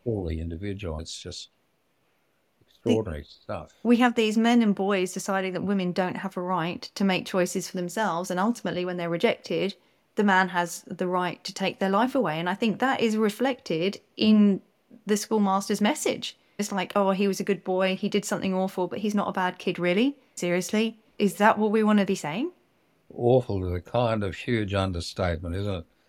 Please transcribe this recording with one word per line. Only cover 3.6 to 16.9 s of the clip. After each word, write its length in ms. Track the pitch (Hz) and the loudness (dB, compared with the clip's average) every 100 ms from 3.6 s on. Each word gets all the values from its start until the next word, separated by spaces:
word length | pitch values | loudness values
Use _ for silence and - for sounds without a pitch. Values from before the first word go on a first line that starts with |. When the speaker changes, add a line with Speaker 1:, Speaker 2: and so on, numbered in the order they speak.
| - _ | -12 _
Speaker 2:
We 140 | 220 240 | 4 4
have 180 | 247 233 | 4 2
these 220 | 220 220 | 2 4
men 240 | 226 240 | 4 4
and 120 | 214 | 4
boys 380 | 196 196 196 180 | 2 0 0 -2
deciding 400 | 190 - 190 190 | -4 -4 -2 -2
that 100 | 180 | -4
women 280 | 185 196 180 | -2 0 0
don't 240 | 175 185 - | 0 -2 -2
have 220 | 190 185 | -8 -6
a 40 | |
right 400 | 180 180 170 - - - | -4 -2 -2 -6 -10 -2
to 80 | |
make 220 | 196 180 - | 0 0 0
choices 440 | 190 180 190 175 | 0 0 -2 -6
for 60 | 185 | -6
themselves, 560 | 175 226 208 165 185 | -6 -2 -2 -2 -4
and 80 | 180 | -2
ultimately 460 | 208 240 180 175 180 | 0 -2 -4 -4 -4
when 100 | 180 | -4
they're 140 | 170 | -4
rejected, 680 | 170 202 - - 165 190 - _ _ _ - | 0 0 0 -2 -2 -2 -6 _ _ _ 0
the 80 | |
man 260 | 202 185 185 | 4 4 4
has 340 | 175 175 - - | 0 -2 -4 -12
the 200 | 180 180 | -6 -2
right 360 | 180 180 - | 0 -2 -6
to 100 | - | -10
take 260 | - 190 - | -4 -4 -2
their 100 | 190 | 0
life 260 | 196 254 269 | 2 2 2
away. 240 | 180 156 | 0 0
And 100 | 180 | -2
I 40 | |
think 260 | 196 233 - | 0 -2 0
that 220 | 262 247 | 0 0
is 160 | 226 214 | 0 2
reflected 840 | 214 208 262 247 - 160 185 - _ - | 0 0 -2 -2 -4 -2 -2 -4 _ 0
in 460 | 214 214 208 190 - _ _ - 196 | 6 8 6 4 -4 _ _ -10 -2
the 120 | 208 | -2
schoolmaster's 640 | - 220 196 190 196 196 | 0 0 2 2 0 2
message. 560 | 208 302 - - - - _ - | 2 2 -2 -2 -8 -14 _ -8
It's 140 | 208 | -4
like, 200 | 196 180 | -4 -2